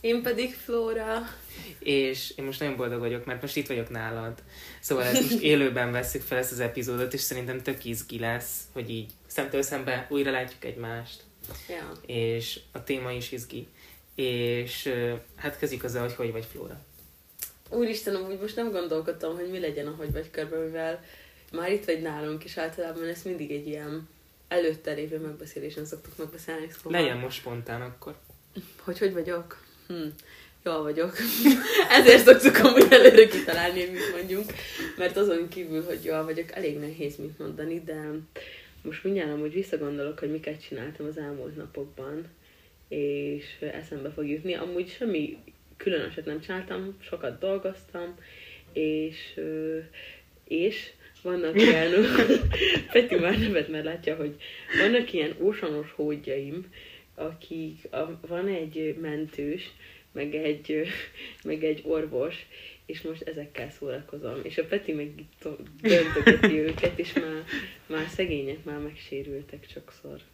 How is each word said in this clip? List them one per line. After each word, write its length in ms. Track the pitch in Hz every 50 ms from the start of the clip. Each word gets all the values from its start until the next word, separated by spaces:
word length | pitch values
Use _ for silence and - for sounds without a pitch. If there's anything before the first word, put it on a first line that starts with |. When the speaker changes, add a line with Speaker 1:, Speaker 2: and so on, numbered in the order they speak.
Speaker 1:
Én 200 | - 226 233 240
pedig 320 | 240 254 233 208 247 254 254
Flóra. 680 | - - - 233 233 226 226 226 226 220 220 220 233 233 233 - - - - - - - - 170 -
Speaker 2:
És 540 | - - 143 139 135 131 131 131 - - -
én 100 | - 139
most 140 | 135 135 135
nagyon 160 | 151 143 131
boldog 240 | 117 123 120 120 120
vagyok, 260 | 120 120 123 120 120
mert 160 | - 123 120
most 140 | 131 139 -
itt 120 | 151 139 -
vagyok 220 | 135 120 113 117
nálad. 540 | - 117 110 113 113 113 113 117 117 - - - - - - - - -
Szóval 240 | - - 143 131 123
ezt 180 | 123 - 262 226 -
most 100 | 240 220 - 151
Speaker 1:
<laughs> 40 | 151
Speaker 2:
élőben 380 | 143 139 131 120 127 123 120
vesszük 300 | 120 123 123 - - -
fel 160 | - - 135 127
ezt 140 | 127 123
az 80 | 131 120
epizódot, 540 | 127 117 - 131 120 127 123 120 123 127 -
és 60 | 135
szerintem 420 | - - 135 127 123 123 127 131
tök 240 | 127 - 131 131 -
izgi 340 | 120 117 110 - - 123 113
lesz, 420 | 113 113 117 120 120 - - - - - -
hogy 160 | 131 117 113
így 200 | 117 113 110 107 - - - -
szemtől 340 | - - 135 135 - 139
szembe 460 | 139 - 143 135 131 131 127 123 127 -
újra 220 | 147 143 139 139
látjuk 320 | 131 127 127 127 - - -
egymást. 580 | 123 117 120 117 113 117 117 120 - - - - - - _ - - - - - -
Speaker 1:
Ja. 220 | 175 165 156 - 82 - - - 123
Speaker 2:
És 460 | 117 117 113 113 117 113 - - - - -
a 120 | - - 123
téma 280 | - 139 131 127 127
is 200 | 123 123 120 -
izgi. 360 | - 123 117 - - 120 117 - - - - - - - - _ -
És, 680 | - 135 127 123 120 120 120 120 120 123 123 - - -
ö, 280 | 143 127 120 120 120 120 113 - - -
hát 220 | - - 147 143 -
kezdjük 260 | - 143 135 123 -
azzal, 180 | 123 117 123
hogy 120 | 120 123 120
hogy 160 | - 123 113
vagy, 140 | 113 113 113 -
Flóra? 300 | - - - - - - - - - - - - - - _ _ - - - - - - _ -
Speaker 1:
Úristen, 460 | - 233 240 220 226 214 - 208 196
amúgy 240 | 190 190 190 196 190
most 160 | 202 214 214
nem 160 | 240 233 233
gondolkodtam, 640 | 202 180 175 165 156 160 160 165 165 160 - 160 165
hogy 140 | 175 175 180
mi 100 | 185 185
legyen 280 | 175 156 147 147 143 147
a 80 | 156 156
hogy 140 | 156 147
vagy 200 | 147 151 160 160
körbe, 260 | - - 156 156 160 160
mivel 460 | 160 160 160 165 160 160 165 175 - - - - - - - - - -
már 200 | - 165 170 180
itt 140 | 202 202 202
vagy 160 | - 165 160
nálunk, 420 | 160 160 151 151 151 151 156 156 -
és 140 | - - 180
általában 460 | 160 165 165 - 175 165 160 165 165 165
ezt 180 | 175 170 -
mindig 260 | 190 180 165 151 147
egy 160 | 147 147 147 151
ilyen 420 | 151 151 151 147 151 160 160 - - - _ _ _ _ - _
előtte 460 | 175 180 170 160 160 160 - 156 151
lévő 260 | 147 151 156 156 156
megbeszélésen 680 | 160 151 151 151 156 151 - - 139 151 156 156 151
szoktuk 320 | 151 156 156 - - - -
megbeszélni, 500 | 156 156 - - - - 160 160 156 165
szóval 300 | 160 - - 160 165 175
Speaker 2:
Legyen 160 | 165 135 123 120
most 200 | 123 127 - -
spontán 440 | - 127 120 120 117 120 120 123
akkor. 340 | 123 127 127 - - 147 151 - - - - - _ _ - 196 185 - - - -
Speaker 1:
Hogy 140 | - 175 180
hogy 140 | 220 196 190
vagyok? 500 | 175 160 175 175 170 170 170 - - - - - - - -
Hm. 60 | 175 170 160 151 151 - - - - - - - - - -
Jól 180 | 180 165 156 156
vagyok. 320 | 147 151 160 165 180 185 208 226 233 - 220 233 285 262
<laughs> 420 | 247 - 440 453 415 359 - 247 269
Ezért 240 | 254 247 240 262 -
szoktuk 400 | 247 - - - 285 - - -
amúgy 220 | 262 240 262 - -
előre 360 | - - - 254 - 220 220 -
kitalálni, 520 | - - - - 165 170 170 175 180 185
hogy 120 | 175 180
mit 240 | 185 180 208 208 185
mondjunk. 360 | 175 180 185 185 196 214 208 - - - - - - 330 160 - -
Mert 200 | 180 175 175 196
azon 300 | 208 202 170 165 170 170
kívül, 360 | - 185 180 160 160 156 170
hogy 200 | 175 170 170 160
jól 200 | 160 160 156 156
vagyok, 280 | 160 160 160 165 165
elég 280 | - - 190 151 147 147
nehéz 360 | 147 151 160 165 151 143 147 -
mit 220 | 151 156 151 -
mondani, 420 | 151 151 151 151 151 160 165 170 165
de 260 | 160 156 156 151 151 151 160 160 - - - - - - - - - - -
most 220 | - 156 156 - -
mindjárt 280 | 190 196 196 165 151
amúgy 220 | 147 147 151 151 160
visszagondolok, 640 | 185 196 - - 156 151 143 143 143 139 147 151 -
hogy 120 | - 143
miket 360 | 151 156 156 151 151 151 - -
csináltam 380 | 143 127 117 147 151 - 147
az 120 | 147 156 160
elmúlt 380 | 151 143 143 139 127 143 151
napokban, 720 | 151 151 147 - 151 139 143 - - 131 135 147 156 170 165 - _ _ - _ _ _ - _ _ - _
és 580 | - 151 143 143 143 143 143 143 143 147 143 - - -
eszembe 500 | 151 151 - - 160 160 156 143 135 143
fog 160 | 156 - 151 143
jutni. 260 | 147 156 156 185 175
Amúgy 360 | - - 175 180 175 185 180 - -
semmi 400 | 254 226 190 156 147 147 - - - - - _ _ _ - _
különöset 480 | - 196 180 156 123 90 - - 156
nem 160 | - 147 160
csináltam, 560 | 160 - 185 185 185 185 185 185 190 196 196 -
sokat 380 | - - - 170 - 127 120 -
dolgoztam, 760 | - 190 196 196 190 190 190 - - - - 175 175 175 180 - - - - - - - - - - - -
és, 440 | - 156 156 156 156 156 160 160 - - - -
ö, 420 | - 156 156 156 156 156 156 160 160 160 160 - - - - - - - _ _ - _ -
és 420 | - 165 175 214 220 - - - - _ - - - -
vannak 400 | - 180 180 180 170 160 165 202
ilyen, 300 | 226 233 220 160 160 170 180 196 220 254 254 - 226 208 277 - -
<laughs> 480 | - - - - - 359 - - -
Peti 240 | - 240 233 247 -
már 240 | 359 165 175 196 -
nevet, 280 | 220 220 196 165 147 -
mert 140 | 156 156 151
látja, 300 | 156 165 165 - 156 156
hogy 200 | 160 151 147 147 - - - - - - - - -
vannak 320 | 185 208 240 247 233 - -
ilyen 220 | 175 151 156 - -
ósanos 520 | 170 196 208 - - 165 151 151 151 156 -
hódjaim, 680 | - 151 151 151 147 147 - 135 139 139 139 151 180 185 - - - - - - - - _ _
akik... 720 | - 151 160 165 - - - 165 165 160 156 156 160 - - -
a, 260 | 135 156 160 165 165 - 160
van 200 | 170 175 185 202
egy 500 | 196 175 160 151 156 160 156 156 156 165
mentős, 720 | 160 156 151 151 156 156 - - 143 147 156 185 - - - - - - - - - _
meg 240 | _ - 143 147 147
egy, 360 | 151 156 151 151 151 - -
ö, 100 | 151 151 160 - - - - - - - - - - - -
meg 200 | 156 156 156 156
egy 180 | 156 151 151 -
orvos, 500 | 156 160 156 156 156 131 123 131 165 170 - - - - - - - - - _
és 160 | - 160 160
most 200 | - 160 160 160
ezekkel 500 | 165 - 160 151 147 147 - - 120 -
szórakozom. 680 | - - 143 139 127 139 151 - - 147 151 110 120 139 -
És 140 | - 160 -
a 80 | 160
Peti 260 | 165 - 202 202 - 156
meg 120 | 151 147 147 151 -
itt 120 | - - - _
to-, 160 | - 160 147 - - - - -
döntögeti 800 | - 220 190 170 160 156 151 151 - 226 202 - - 208 160 156
őket, 400 | 151 160 156 - - 175 - -
és 140 | 175 - -
már, 300 | 185 170 160 156 156 160 160 151 - - - - - - -
már 200 | 156 156 156 165
szegények, 540 | - - 190 180 160 143 139 135 143 156 -
már 160 | 160 147 147
megsérültek 840 | 147 147 147 - - - - 139 139 143 139 139 147 - - 151 - - -
sokszor. 460 | - - - - - - 143 143 147 - _